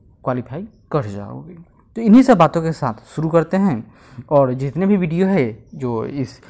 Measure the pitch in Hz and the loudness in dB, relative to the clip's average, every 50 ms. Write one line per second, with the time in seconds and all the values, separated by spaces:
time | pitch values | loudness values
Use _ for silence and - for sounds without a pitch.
0 | _ _ _ _ - 131 127 127 120 - 123 165 208 220 - _ _ - - 151 | _ _ _ _ -6 -6 -6 -6 -6 -8 -12 -14 -14 -14 -18 _ _ -6 -4 -4
1 | 117 104 98 101 101 104 123 131 147 165 180 165 170 _ _ _ _ _ - 226 | -4 -6 -8 -12 -12 -12 -14 -16 -16 -18 -20 -20 -20 _ _ _ _ _ -10 -2
2 | 226 220 202 254 262 269 247 175 165 151 - 170 160 160 151 - 147 123 113 - | 2 6 6 6 8 6 6 6 4 4 2 0 -2 -4 -4 -4 -4 -6 -6 -8
3 | - - - - 156 160 156 170 156 160 - 190 196 196 139 107 110 - - - | -12 -12 -8 -6 -2 0 2 2 2 2 0 0 0 0 -2 -4 -6 -12 -18 -20
4 | - - - - 123 - 156 143 139 127 127 127 135 139 120 160 190 202 208 190 | -20 -20 -20 -18 -6 0 2 2 2 2 0 -4 -6 -6 -4 -2 0 0 2 0
5 | 180 160 160 170 190 190 196 180 131 110 110 - - _ - 156 127 123 120 110 | 0 -2 -2 0 0 0 2 0 0 -2 -4 -8 -16 _ -12 -8 -6 -6 -4 -4
6 | 113 - - 143 127 - - - - | -6 -6 -6 -6 -8 -8 -10 -16 -20